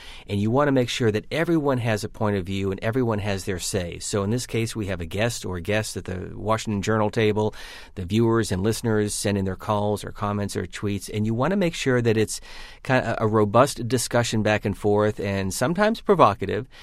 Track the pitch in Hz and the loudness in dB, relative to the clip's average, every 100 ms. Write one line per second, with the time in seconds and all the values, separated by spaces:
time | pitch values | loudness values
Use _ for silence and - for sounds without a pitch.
0 | - - - 101 104 127 147 135 120 - | -18 -18 -4 0 2 2 4 2 0 2
1 | 117 104 - 135 170 165 143 127 117 107 | 2 2 -2 -2 2 2 2 0 0 0
2 | 107 - 107 101 87 98 98 95 113 123 | -4 -2 0 0 -2 -2 -2 -2 0 2
3 | 120 104 104 95 101 90 - 98 87 82 | 2 0 0 -2 -2 -4 -2 -2 -4 -8
4 | - 104 98 123 - 117 113 113 98 90 | -4 -2 0 -2 -2 -2 -2 -4 -4 -4
5 | 82 92 117 117 101 92 85 107 110 98 | -4 -2 -2 -2 -6 -6 -2 -2 -2 -6
6 | 90 92 87 101 101 110 - 101 95 110 | -8 -8 -8 -6 -2 -2 0 -2 2 2
7 | 104 120 107 104 107 - - - - - | 2 2 2 2 0 -4 -14 -16 -14 -10
8 | 87 107 117 113 107 92 104 110 117 107 | 0 2 4 2 2 0 0 0 0 0
9 | 104 - 104 98 95 92 - 104 104 101 | 0 -2 0 0 0 -4 -2 0 0 -2
10 | - - 104 104 101 104 92 - 104 98 | -4 -6 -4 -2 -2 -4 -6 -6 -4 -4
11 | - 107 107 113 143 202 175 - 135 123 | -4 -2 -2 0 0 2 0 0 0 2
12 | 117 110 107 - - - - - - 127 | 4 2 0 -2 -12 -16 -16 -12 0 0
13 | 110 - 107 110 101 117 135 - 117 120 | 0 -2 2 4 6 6 4 2 -2 -2
14 | - 120 117 110 104 104 107 95 104 104 | 2 0 2 0 2 2 0 0 2 4
15 | 107 - 101 98 95 - 127 175 208 226 | 2 0 -4 -2 -2 0 0 2 0 0
16 | - 180 120 98 95 98 - - | 2 6 6 4 -2 -4 -6 -14